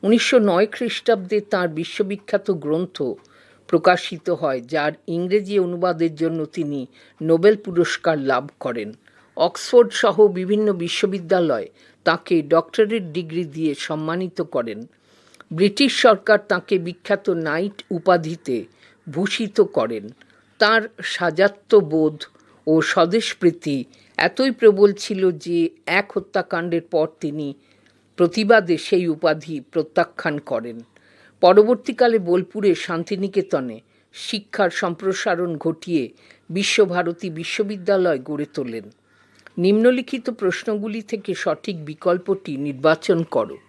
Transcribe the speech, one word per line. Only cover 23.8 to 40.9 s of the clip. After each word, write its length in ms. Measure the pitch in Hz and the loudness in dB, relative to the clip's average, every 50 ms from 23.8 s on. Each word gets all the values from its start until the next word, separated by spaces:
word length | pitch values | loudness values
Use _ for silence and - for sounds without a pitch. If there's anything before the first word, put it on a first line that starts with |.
| 120 _ _ _ _ _ _ - | -6 _ _ _ _ _ _ -2
এতই 340 | - 175 - - 262 269 240 - | 0 0 0 0 -2 -2 0 4
প্রবল 300 | - 220 202 190 208 202 202 202 - | 6 6 6 8 4 4 4 2 -6
ছিল 180 | - 214 190 190 185 175 151 - | -8 -4 0 0 0 0 -2 -6
যে 140 | 170 170 170 165 165 - _ _ - 170 190 | -4 -2 0 0 -2 -4 _ _ -2 -2 -2
এক 60 | 202 - - | -2 -2 -6
হত্যাকাণ্ডের 680 | 202 180 _ _ 196 180 - - 170 165 175 170 170 165 - - | -8 -8 _ _ -4 -4 -2 -4 -6 -4 -4 -4 -6 -6 -2 -2
পর 140 | 160 156 160 160 _ | -2 -2 -2 -4 _
তিনি 260 | - 156 143 156 151 143 139 _ _ _ _ _ _ _ _ _ _ _ _ - | -10 -8 -8 -6 -8 -10 -10 _ _ _ _ _ _ _ _ _ _ _ _ 0
প্রতিবাদে 580 | 175 170 170 220 220 202 233 220 202 170 175 151 | 0 0 2 -2 2 4 4 4 4 2 -2 -4
সেই 280 | - - - 175 180 170 | -2 -2 -2 0 0 -2
উপাধি 460 | 160 151 - 165 156 160 156 160 160 143 127 _ | -4 0 0 -2 -2 -2 -6 -12 -12 -12 -12 _
প্রত্যাখ্যান 680 | - 165 151 156 _ - 170 - - - - 170 151 147 - - | -6 -6 -6 -2 _ -2 -2 -2 -4 -8 -6 -6 -6 -6 -8 -6
করেন। 260 | 131 117 113 120 113 117 117 _ _ _ _ _ _ _ _ _ _ _ - | -8 -6 -6 -8 -14 -16 -18 _ _ _ _ _ _ _ _ _ _ _ 4
পরবর্তীকালে 760 | 175 185 208 214 220 247 - - - 247 - 247 240 226 226 | 6 8 8 8 8 4 0 0 -10 0 2 2 4 4 2
বোলপুরে 520 | 180 170 175 196 180 - - 214 202 202 175 | 0 2 0 0 0 -2 -8 -2 2 2 2
শান্তিনিকেতনে 1000 | 170 - - 175 165 170 - - 92 98 196 190 208 180 - - 147 131 123 113 113 _ _ _ _ _ _ _ | 2 -2 -6 -6 -6 -4 -6 -6 -6 -6 -4 -2 -4 -2 -2 -2 -4 -4 -6 -12 -14 _ _ _ _ _ _ _
শিক্ষার 560 | - - - - 214 202 _ - - 202 180 | -16 -12 -8 -8 -10 -10 _ -2 0 0 0
সম্প্রসারণ 800 | 170 - - 180 170 165 - 190 185 - - 220 185 170 180 175 165 147 - | 0 -2 -4 -4 -6 -4 -4 -4 -4 -2 -2 -4 -2 -2 -2 -4 -6 -4 -4
ঘটিয়ে 400 | 165 160 160 - - 170 156 127 107 - _ _ _ - _ _ _ | -4 -6 -6 -6 -4 -2 -2 -2 -4 -10 _ _ _ -20 _ _ _
বিশ্বভারতী 800 | 165 185 196 - - - 208 185 175 180 180 165 170 170 - 190 | -6 -4 -2 -2 4 2 2 2 2 -2 -2 -4 -4 -8 -10 -10
বিশ্ববিদ্যালয় 920 | 160 156 165 160 - - 214 202 214 202 180 180 202 190 185 175 160 135 127 156 | -10 -10 -10 -10 -4 -4 -4 -4 -4 -8 -2 0 2 2 2 2 0 -2 -4 -8
গড়ে 200 | 151 143 147 147 _ | -6 -6 -6 -8 _
তোলেন। 320 | - 135 123 113 113 101 104 113 _ _ _ _ _ _ _ _ _ _ - _ - | -8 -8 -6 -8 -10 -12 -14 _ _ _ _ _ _ _ _ _ _ _ -16 _ 0
নিম্নলিখিত 680 | 175 185 202 214 226 240 254 247 254 - - 262 233 - | 2 2 4 4 4 4 4 2 -2 -4 -8 -6 -6 -6
প্রশ্নগুলি 720 | 233 - 208 180 170 - - - 214 208 202 226 | -8 -2 -2 -2 -2 -2 -4 -4 -4 -4 -4 -6